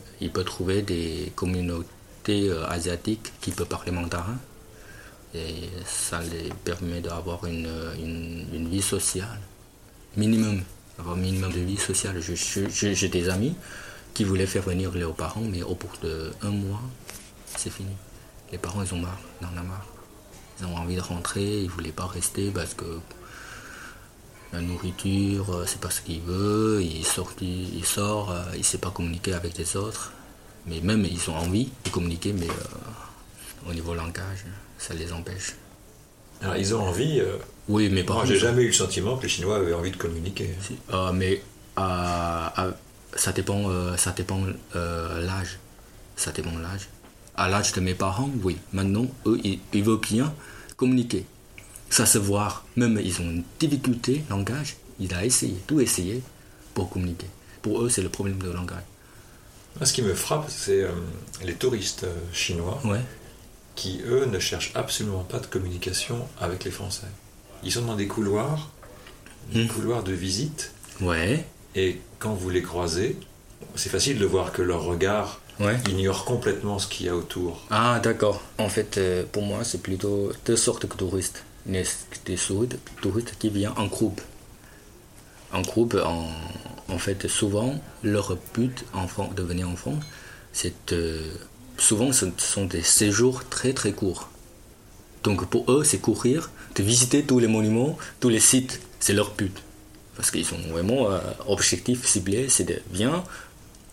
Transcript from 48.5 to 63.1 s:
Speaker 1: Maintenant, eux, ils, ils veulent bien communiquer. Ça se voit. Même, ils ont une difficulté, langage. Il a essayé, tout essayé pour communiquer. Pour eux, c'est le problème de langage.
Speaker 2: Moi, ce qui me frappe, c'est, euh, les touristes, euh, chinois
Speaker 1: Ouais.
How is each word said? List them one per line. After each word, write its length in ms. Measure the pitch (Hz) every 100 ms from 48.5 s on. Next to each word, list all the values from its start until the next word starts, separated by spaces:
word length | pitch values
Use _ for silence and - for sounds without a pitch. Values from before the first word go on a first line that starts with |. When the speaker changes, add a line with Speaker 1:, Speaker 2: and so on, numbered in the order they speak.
| 85 -
Speaker 1:
Maintenant, 340 | 95 98 104 127 - 107
eux, 140 | 117
ils, 160 | 101 95 -
ils 100 | 104
veulent 160 | 104 110
bien 340 | - 107 151 151 - - - -
communiquer. 500 | 127 127 120 95 90 - - - - - -
Ça 160 | - 117
se 120 | 113
voit. 460 | 101 101 104 - - -
Même, 240 | 120 107
ils 200 | 95 87
ont 40 | 85
une 180 | 85 85 -
difficulté, 640 | 156 139 127 113 - 143 -
langage. 460 | 101 98 139 151 - - -
Il 140 | 92
a 100 | 90
essayé, 320 | 113 - 123 95 -
tout 120 | 151
essayé 420 | 117 - 90 120 127 - - - -
pour 160 | - 92
communiquer. 380 | 95 90 87 - - - -
Pour 200 | 110 113
eux, 60 | 120
c'est 120 | 110
le 80 | 92
problème 300 | - 98 95
de 80 | 92
langage. 320 | 87 90 87 - - - - - - - - - -
Speaker 2:
Moi, 80 | -
ce 80 |
qui 80 | -
me 120 | 104 90
frappe, 320 | - 151 151
c'est, 320 | - - 98
euh, 80 | 92 87 85 85 - - 90
les 80 |
touristes, 500 | 85 95 104 90 - 90
euh, 100 | 85 85
chinois 460 | 87 - 85 87 95
Speaker 1:
Ouais. 160 | 107 104 127